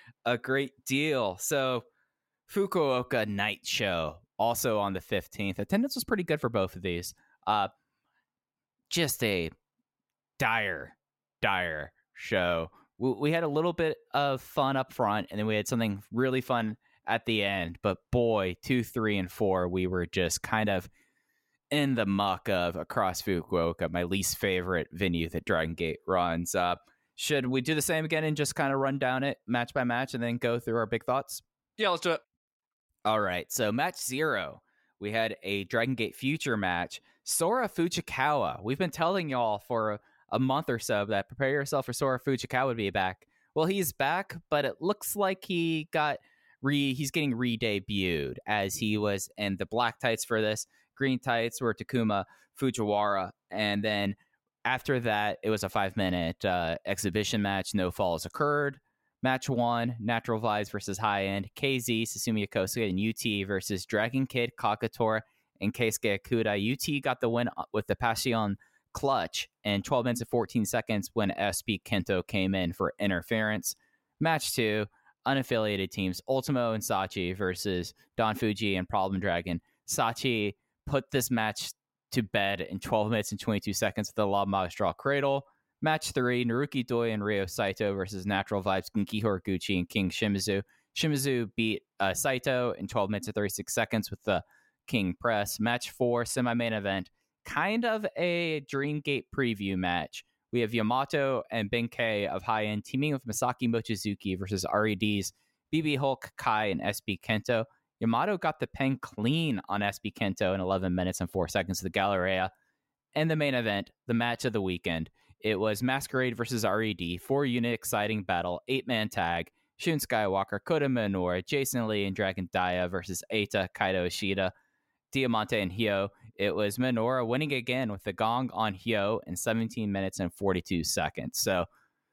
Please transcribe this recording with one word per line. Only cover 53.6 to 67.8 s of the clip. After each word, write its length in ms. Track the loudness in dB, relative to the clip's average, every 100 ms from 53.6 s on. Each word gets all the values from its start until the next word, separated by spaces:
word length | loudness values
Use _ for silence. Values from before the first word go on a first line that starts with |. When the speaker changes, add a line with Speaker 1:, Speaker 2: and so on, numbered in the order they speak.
| 0 2
Speaker 1:
then 320 | 0 0 0 -2 _ _ _ _ -2
after 340 | 0 0 0
that, 360 | 2 2 0 0
it 60 | 0
was 140 | 0
a 60 | 0
five-minute, 760 | 0 0 0 0 2 0 -2
uh, 340 | 0 0 0 -2 -4
exhibition 560 | -2 0 0 0 0
match. 320 | 0 -2 -2
No 180 | 0 0
falls 340 | 0 0 0 -4
occurred. 540 | -2 0 0 -2 -6 _ _ _ _
Match 260 | 0 0 0
one, 460 | 0 2 2 0 -2
Natural 400 | -2 -2 0 0
Vibes 300 | 0 0 -2
versus 300 | -6 -4 -2
High 260 | 0 2 0
End, 240 | -2 -6 -4
K 240 | -2 0
Z, 260 | 0 0 -2
Susumu 420 | -4 -2 0 0
Yokosuka, 400 | -2 -2 -2 0
and 120 | 0
U 140 | 0
T 300 | -2 -2 -2
versus 400 | -2 -4 -2 -6
Dragon 440 | 0 0 0 0 -2
Kid, 240 | -2 -2 -2
Kakatora, 640 | -2 0 -2 0 0 0 -4 _ _ _
and 140 | -4
Keisuke 460 | 0 0 0 0 -2
Okuda. 420 | 0 0 2 0
U 140 | 0 -2
T 260 | -2 -2
got 180 | -2 -2
the 80 | 0
win, 220 | 0 -2 -4
uh, 60 | -4
with 140 | -4